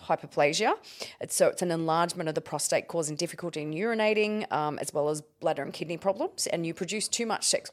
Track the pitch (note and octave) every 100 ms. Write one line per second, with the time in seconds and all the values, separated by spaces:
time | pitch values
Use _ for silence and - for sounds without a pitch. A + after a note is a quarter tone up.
0 | - D#3+ D3 - D3 D#3+ A#3 A4 - -
1 | - - - - F3 - F3 E3 D#3+ E3
2 | E3+ F3+ D#3+ D3+ - D3 - D#3 - E3+
3 | D3+ D3+ F3 - E3+ D#3 D3+ D#3 A3+ A3
4 | G#3+ G#3+ G#3+ G#3+ - D3+ D3+ - D3+ D3+
5 | D3 D3+ - _ E3 D3+ C3 - E3 E3
6 | G3 G3 F#4 - - F3 E3 E3 F3 G#3
7 | - - A3+ F#3+ - - -